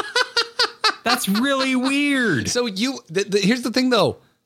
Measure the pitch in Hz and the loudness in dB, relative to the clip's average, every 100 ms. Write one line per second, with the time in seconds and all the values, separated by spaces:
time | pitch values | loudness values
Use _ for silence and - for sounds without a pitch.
0 | - 494 494 466 466 - 466 - 427 - | -2 -2 -2 -2 -4 -2 -4 -2 -2 -2
1 | 226 247 - 196 269 269 262 262 254 277 | 0 0 0 0 0 0 0 0 0 0
2 | 285 277 233 143 101 240 247 190 247 254 | 0 0 0 0 0 -2 -2 -2 -4 -4
3 | - 165 202 202 190 247 247 226 254 233 | -6 -4 0 2 2 2 0 0 2 4
4 | 151 - _ _ | 2 0 _ _